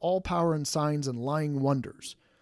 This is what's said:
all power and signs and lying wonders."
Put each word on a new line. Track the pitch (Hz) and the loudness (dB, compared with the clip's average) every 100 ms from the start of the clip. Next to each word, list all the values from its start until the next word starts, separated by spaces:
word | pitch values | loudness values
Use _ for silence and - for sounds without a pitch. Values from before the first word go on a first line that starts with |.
all | 165 185 | 0 0
power | - 175 170 | 0 0 2
and | 156 143 | 0 -2
signs | 160 151 147 135 | 0 0 0 -2
and | 120 | -4
lying | 127 151 151 139 | -2 0 0 2
wonders." | 135 139 - - - - _ _ | 2 2 0 -10 -16 -16 _ _